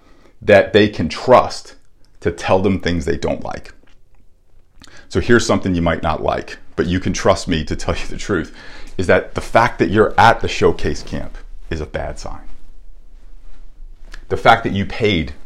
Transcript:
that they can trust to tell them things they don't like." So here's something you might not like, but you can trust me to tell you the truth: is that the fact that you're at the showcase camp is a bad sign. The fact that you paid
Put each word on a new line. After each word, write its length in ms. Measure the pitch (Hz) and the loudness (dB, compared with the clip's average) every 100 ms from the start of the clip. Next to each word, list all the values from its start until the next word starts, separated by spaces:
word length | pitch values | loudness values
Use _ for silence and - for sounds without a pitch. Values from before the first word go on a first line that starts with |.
| _ - - - | _ -20 -20 -10
that 320 | 87 98 - | 4 6 6
they 140 | 104 107 | 4 2
can 200 | - 80 | 0 -4
trust 680 | - - 120 - - - - - - - - | -4 6 6 6 -6 -14 -20 -20 -20 -20 -6
to 100 | 95 | -4
tell 300 | - - 95 | -4 0 2
them 200 | 101 92 | 2 0
things 240 | 85 85 | 0 -2
they 120 | 80 80 | -2 -2
don't 280 | 80 - | -2 -4
like." 280 | - - - - - - - - - _ _ - _ - - - - | -6 -10 -14 -20 -20 -20 -20 -20 -20 _ _ -20 _ -20 -20 -20 -6
So 120 | 98 | -4
here's 260 | - 120 - | 4 4 4
something 280 | 101 101 | 0 2
you 80 | 87 | 0
might 200 | 85 82 | 0 0
not 200 | 80 78 | -2 -2
like, 360 | - - - - - | -2 -2 -6 -14 -12
but 120 | - 85 | -4 0
you 120 | 90 | 0
can 140 | 98 | -2
trust 360 | 90 110 92 - | 0 2 2 0
me 160 | 82 | -2
to 120 | 73 87 | -2 -4
tell 200 | - 87 | -2 -2
you 100 | - | -4
the 100 | - | -6
truth: 400 | - 95 76 - - - - - | -2 -2 -4 -12 -16 -12 -10 -4
is 80 | 87 | 2
that 280 | 90 - | 2 2
the 60 | - | -8
fact 380 | - 117 120 - | 0 2 2 2
that 120 | 90 | 0
you're 280 | 101 104 - | 4 2 6
at 220 | 110 110 | 6 6
the 80 | - | 0
showcase 540 | - 95 82 - 76 | 2 2 2 0 -2
camp 360 | - 73 69 - - - - | -6 -6 -6 -10 -12 -12 -8
is 100 | 82 | -8
a 60 | 76 | -6
bad 320 | 78 73 76 | -8 -8 -8
sign. 240 | - - - - - - - - - - - - - - - - - - - - - | -8 -8 -6 -6 -6 -10 -12 -14 -16 -18 -14 -12 -8 -8 -10 -12 -16 -14 -14 -14 -6
The 80 | 95 | 2
fact 280 | 127 113 | 4 4
that 80 | - | 2
you 120 | 98 | -2
paid 480 | 95 - 107 92 67 - | -2 0 2 2 -2 -6